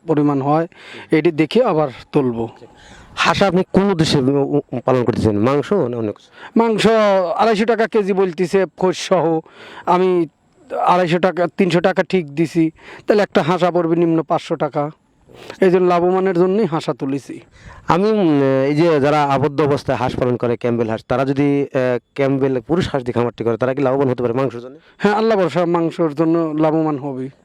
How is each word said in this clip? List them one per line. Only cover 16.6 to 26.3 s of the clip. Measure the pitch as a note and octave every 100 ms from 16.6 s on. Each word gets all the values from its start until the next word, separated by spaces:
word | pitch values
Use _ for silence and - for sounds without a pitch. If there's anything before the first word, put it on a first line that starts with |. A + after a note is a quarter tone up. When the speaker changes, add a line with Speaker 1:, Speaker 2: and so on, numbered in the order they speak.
Speaker 1:
হাঁসা | G3+ D#3 D3+
তুলেছি। | D3 C#3 C#3 - - - _ - - -
Speaker 2:
আমি, | E3 G#3
উম, | A3 F3 C#3+ C3+ C3+ C3+
এই |
যে | D3 E3+ D3+
যারা | C#3 D3+
আবদ্ধ | C#3+ C#3 D3 C#3
অবস্থায় | C#3+ C#3 - C3
হাঁস | B2+ -
পালন | B2+ A#2+
করে, | B2 A#2
ক্যাম্বেল | A#2+ A#2 A2+
হাঁস, | A2 -
তারা | B2+
যদি, | C3+ C#3 C#3+ C#3+
আহ, | C#3 C#3 B2+ B2 _
ক্যাম্বেল | - C#3 C#3 C3+ B2+
পুরুষ | A2+ E3 -
হাঁস | C#3
দিয়ে | B2
খামারটি | A2+ A#2+ -
করে, | A2+ A2
তারা | B2+
কি | C3+
লাভবান | C3+ C3+ C#3
হতে | B2
পারে | B2
মাংসের | A#2 C3+ A#2
জন্য? | B2 D3 _ _
Speaker 1:
হ্যাঁ, | G3+
আল্লাহ | G#3 A3 G#3+
ভরসা | F3 D3+ E3+
মাংসের | F3 E3 E3 E3
জন্য | C#3+ E3